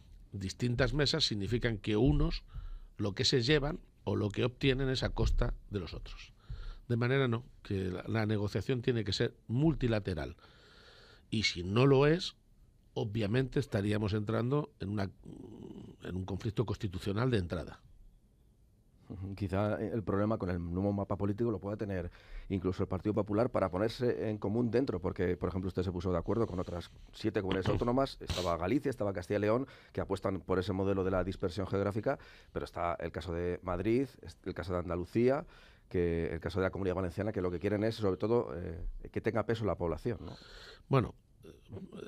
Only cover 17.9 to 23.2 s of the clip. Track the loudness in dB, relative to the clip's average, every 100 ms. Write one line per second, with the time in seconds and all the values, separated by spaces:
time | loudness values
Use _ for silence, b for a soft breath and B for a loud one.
17.9 | -20 -20 -20 _ _ _ _ _ _ _
18.9 | _ -16 -10 -8 -4 0 2 2 0 -2
19.9 | -2 0 2 2 0 0 -2 -2 0 2
20.9 | 0 -2 -2 -2 0 0 0 -4 -4 -4
21.9 | -4 -6 B B B B 0 2 0 0
22.9 | 0 0 0